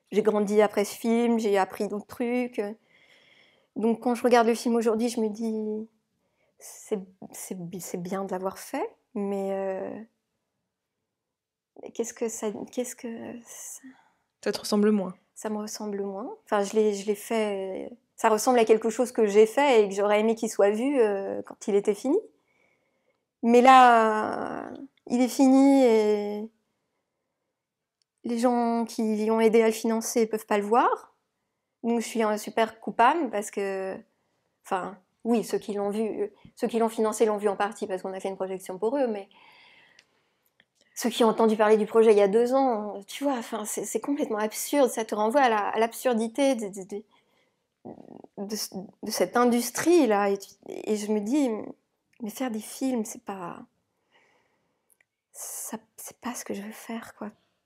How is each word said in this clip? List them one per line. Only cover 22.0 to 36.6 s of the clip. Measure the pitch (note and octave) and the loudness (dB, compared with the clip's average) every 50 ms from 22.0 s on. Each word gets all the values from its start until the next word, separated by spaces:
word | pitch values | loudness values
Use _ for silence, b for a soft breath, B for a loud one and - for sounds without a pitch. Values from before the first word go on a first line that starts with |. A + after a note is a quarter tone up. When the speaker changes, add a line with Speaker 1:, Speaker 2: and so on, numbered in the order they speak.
| - C4 D#4 A4 - - _ _ _ _ _ _ _ _ _ _ _ _ _ _ _ _ _ _ _ _ _ - | 0 0 0 0 0 -4 _ _ _ _ _ _ _ _ _ _ _ _ _ _ _ _ _ _ _ _ _ -4
Speaker 1:
Mais | - A#3 A#3+ B3 | 2 4 6 8
là, | A#3+ C4 C4 C4 B3+ B3 A#3 A3+ A3 A3 G#3+ G#3+ G#3+ - - - - - D2+ - - - - - C#4 - _ _ - | 10 10 10 10 10 10 8 6 4 2 2 0 -2 -4 -4 -6 -6 -8 -8 -10 -12 -12 -14 -16 -18 -20 _ _ -8
il | - - A#3+ | -4 0 0
est | B3+ A3+ | 0 0
fini | A#3 - C#4 C4 C4 C4+ C4+ C#4 C#4 C4+ C4 | 2 4 6 6 8 8 8 8 6 6 6
et | A#3+ A3 A3 G#3+ G#3+ G#3+ G#3 G#3 G#3 G#3 G#3 A3 A3+ _ _ _ _ _ _ _ _ _ _ _ _ _ _ _ _ _ _ _ _ _ _ _ _ _ _ _ _ _ _ _ _ _ _ | 6 6 4 4 2 2 0 -2 -4 -6 -8 -10 -12 _ _ _ _ _ _ _ _ _ _ _ _ _ _ _ _ _ _ _ _ _ _ _ _ _ _ _ _ _ _ _ _ _ _
les | - A3+ A#3+ A#3 | -6 -6 -2 0
gens | A#3 B3+ A#3+ A#3+ A#3 A#3 A#3 A#3 A#3 | 2 2 2 2 0 0 0 -2 -2
qui | A3 - - A3+ A3 A3 G#3 G#3+ A3 | -4 -4 -4 -2 -2 0 0 0 0
ont | A3+ A3+ | 2 4
aidé | A3+ A3+ G#3 A#3 | 4 6 6 6
à | A3 | 4
le | A3 | 4
financer | A3 A3 - A3+ A3 A3+ A3+ - - B3 A3+ | 2 0 -2 -2 -2 -2 -2 -2 0 0 0
peuvent | A3 - G#3+ - | 0 -2 -6 -4
pas | - A3 | -2 -2
le | G#3 G3+ | 0 0
voir. | G#3 A3+ B3 D#4 A#4+ B4 - - _ _ _ _ _ _ _ _ _ _ _ _ _ _ - | 2 2 2 2 2 0 -4 -8 _ _ _ _ _ _ _ _ _ _ _ _ _ _ -8
Donc | - A#3 A#3 A#3 | -2 -2 0 0
je | A3 | -2
suis | - - A3 | -2 -2 0
un | A3+ G#3 G#3+ G#3 | 0 0 0 -2
super | - A3 - - A3+ A3+ - - | -6 -6 -2 -2 -2 -2 -2 -12
coupable | - A3+ G3+ - A3+ A#3+ D#4 F4 D4+ A3 | -12 -6 0 4 4 4 4 2 -2 -4
parce | G#3+ G3+ G#3 - | -4 -6 -6 -6
que, | - G#3 G3+ G3 G3 F#3+ F#3+ F#3+ G3 A3+ - _ _ _ _ _ _ _ _ _ _ _ - | -6 -6 -4 -4 -4 -6 -6 -8 -10 -12 -16 _ _ _ _ _ _ _ _ _ _ _ -8
enfin, | - F#3+ F#3 F3+ F#3 F#3+ - _ _ _ _ - | -6 -6 -4 -6 -8 -12 -16 _ _ _ _ -2
oui, | A3+ A#3+ A3 F#3+ | 0 0 0 0
ceux | - - G3 | -2 -4 -6
qui | - - G3+ | -4 -4 -6
l'ont | G3+ G3+ G#3 | -4 -4 -4
vu, | G3+ A3 A3+ G#3 - - G#3 - b b b b b | -2 -4 -4 -4 -4 -4 -6 -8 b b b b b
ceux | - | -6